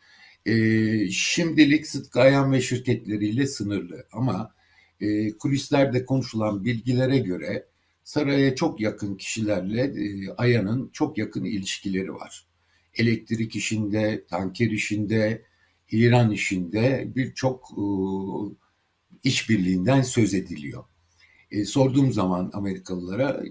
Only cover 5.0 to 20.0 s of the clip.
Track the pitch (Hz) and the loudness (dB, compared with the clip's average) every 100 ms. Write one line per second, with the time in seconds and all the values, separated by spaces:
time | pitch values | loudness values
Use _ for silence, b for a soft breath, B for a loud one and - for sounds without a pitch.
5 | 107 107 107 - 139 139 - 139 127 123 | -2 0 -2 -2 -2 -2 2 2 4 2
6 | - 135 123 110 107 101 110 113 123 123 | 0 -2 -2 -2 -2 -2 -2 -2 0 2
7 | 131 135 95 85 76 110 - _ _ _ | 4 2 0 -4 -4 -8 -10 _ _ _
8 | - 151 139 143 135 131 160 - 107 - | -6 -2 0 2 2 2 -2 0 -4 -2
9 | 101 95 - 110 107 95 92 113 139 - | -8 -8 -8 -4 -2 -2 -2 -2 -2 -2
10 | 101 98 95 90 120 117 98 127 117 - | -6 -6 -8 0 2 2 2 -2 -4 -4
11 | 151 - 107 - 92 98 95 - 101 95 | -4 -2 -6 -4 -4 -4 -4 -6 -4 -4
12 | 92 - - - _ _ _ _ _ - | -4 -8 -14 -18 _ _ _ _ _ 0
13 | 117 113 - 113 113 104 - 110 104 107 | 0 0 -2 -4 -4 -4 -2 -2 0 0
14 | 107 110 - 87 95 92 110 104 - 104 | 0 -2 -6 -4 -4 0 0 0 -2 -2
15 | 104 110 107 113 b b b b - 113 | 0 2 2 -2 b b b b -4 4
16 | 120 123 113 98 - 95 85 104 127 139 | 6 6 4 2 -2 -2 -2 0 2 0
17 | 113 123 127 - 131 127 - - 101 98 | -4 -4 -4 -2 -4 -4 -10 -6 -2 -2
18 | 95 95 95 - 101 - _ _ _ _ | -2 -4 -6 -6 -8 -12 _ _ _ _
19 | _ - 135 120 - 104 90 92 98 135 | _ -6 -2 -2 2 2 2 2 4 2